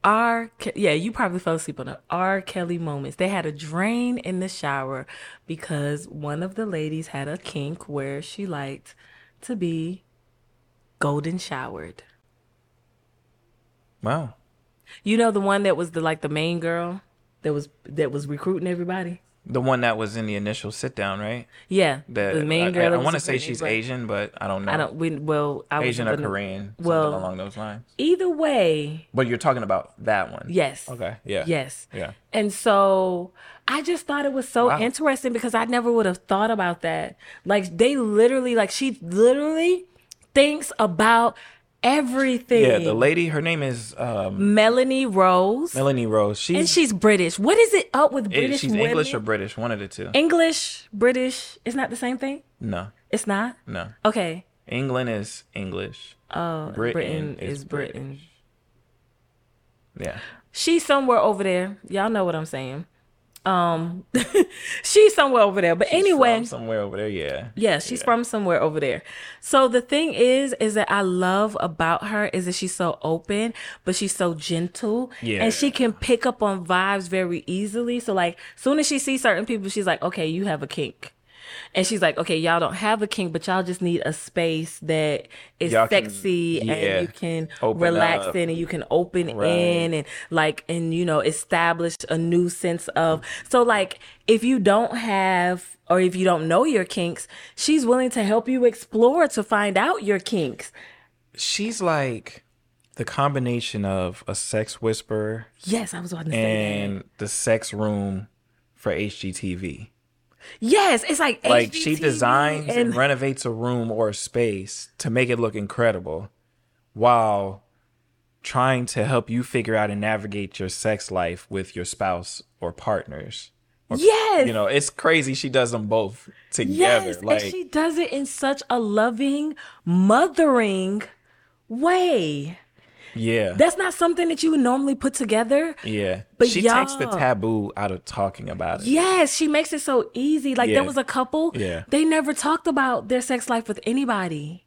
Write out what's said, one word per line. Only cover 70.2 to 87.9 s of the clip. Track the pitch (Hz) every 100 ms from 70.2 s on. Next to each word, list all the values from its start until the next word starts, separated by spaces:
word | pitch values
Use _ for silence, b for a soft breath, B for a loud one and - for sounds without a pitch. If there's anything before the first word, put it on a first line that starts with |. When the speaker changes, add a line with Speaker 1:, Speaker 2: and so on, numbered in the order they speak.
| 247 262 277 247
Speaker 1:
is | 220
that | 208 -
I | 202
love | 190 180 185 190 214 214
about | 180 156 165 170 208
her | 214 208
is | 185
that | 180
she's | 180 185
so | - 175 -
open, | 156 165 - 202 226 B B B -
but | 185
she's | 196
so | - 175
gentle. | 165 - 170 175 - 220 226 247 B
Speaker 2:
Yeah. | - 143
Speaker 1:
And | 226
she | 220 285
can | - 240
pick | 214 - 240 254
up | 247
on | 208 196 170
vibes | 180 190 202 180
very | 185 180 175 -
easily. | 185 208 220 240 240
So, | 233
like, | 190 175 175 B B
soon | 254 302
as | 294
she | 277
sees | - 262
certain | 240 180 220
people, | 226 196
she's | 208 185
like, | 160
"Okay, | 170 180 160
you | 165
have | 202 156
a | 135
kink." | - 135 - - _ B B B B B
And | -
she's | 185 208
like, | 170 -
"Okay, | 180 160
y'all | 165 170
don't | 165
have | 185 214 220
a | 208
kink, | - 180
but | 160 175
y'all | 185
just | 175 180
need | 175 170 -
a |
space | 160 - - 165 160 160 -
that | 156 156 151 143 - B B _
is | 127
Speaker 2:
Y'all | 117 113
can, | 202
Speaker 1:
sexy | 214 202 196 175 170 165
Speaker 2:
yeah. | 110
Speaker 1:
and | 156 101 190 175
you |
can | - 170 165 160 -
Speaker 2:
Open | 117 139
Speaker 1:
relax | 170